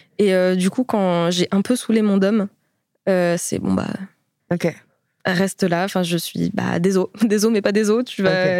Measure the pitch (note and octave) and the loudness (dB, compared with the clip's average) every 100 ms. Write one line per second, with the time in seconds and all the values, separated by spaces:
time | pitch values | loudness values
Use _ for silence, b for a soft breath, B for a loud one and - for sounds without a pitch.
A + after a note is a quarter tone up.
0 | B - G3+ F#3 F#3 F#3 F#3 - B3+ A3 | B -2 2 2 2 2 0 -2 -2 0
1 | F#3+ F3 E3+ F3+ F3+ G3 G3 B3+ - A3+ | 0 2 0 0 0 -2 0 -2 0 0
2 | G#3+ G3 F#3+ A3 G3+ - _ _ _ _ | 2 2 2 0 -2 -8 _ _ _ _
3 | - F#3 F3 E3+ - - G3 - - - | -2 0 0 -2 -4 -4 -2 -2 -2 -8
4 | F#3+ _ _ _ _ F3 F3 D3+ _ _ | -12 _ _ _ _ -2 -2 -4 _ _
5 | _ _ - F3+ F#3+ - F#3+ E3+ G3 F#3+ | _ _ -4 0 -2 0 0 0 -2 -2
6 | F3 E3+ - - E3+ G3 F#3 - F3+ F#3+ | -2 -2 -4 -4 -4 -2 -2 0 2 2
7 | F3+ - A3+ G#3 G#3+ A3+ G#3 G#3 G#3+ A3 | -2 0 0 2 2 2 0 0 2 0
8 | B3+ - F#3+ F#3 F#3 F3+ | -2 -2 0 2 2 2